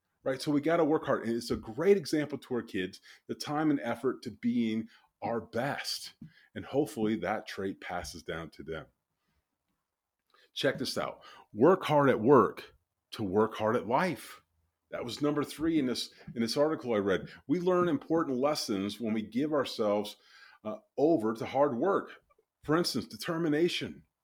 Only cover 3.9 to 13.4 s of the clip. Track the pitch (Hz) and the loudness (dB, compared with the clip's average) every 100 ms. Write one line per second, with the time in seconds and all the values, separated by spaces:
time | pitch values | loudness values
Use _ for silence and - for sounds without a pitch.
3.9 | 120 135 - 120 104 120 120 113 110 110 | -2 -2 -4 -8 -4 -2 0 0 -2 -6
4.9 | - _ _ 107 117 - 113 139 123 - | -12 _ _ -6 -4 -4 -4 -4 -4 -6
5.9 | - - - - - _ 107 92 135 147 | -10 -10 -18 -20 -20 _ -14 -4 -2 -2
6.9 | - 107 110 92 104 - - 98 95 - | 0 -2 0 -2 -4 -6 -8 -8 -8 -8
7.9 | 90 85 85 - 82 80 - 71 80 - | -8 -8 -12 -10 -10 -10 -14 -12 -10 -12
8.9 | _ _ _ _ _ _ _ _ _ _ | _ _ _ _ _ _ _ _ _ _
9.9 | _ _ _ _ _ _ - 139 156 120 | _ _ _ _ _ _ -2 -2 0 -4
10.9 | 107 65 - - - - 104 147 185 - | -4 -6 -8 -16 -20 -14 4 6 6 4
11.9 | 151 139 104 110 139 92 - - _ _ | 4 6 6 8 8 8 2 -16 _ _
12.9 | _ _ - 104 101 | _ _ -8 0 2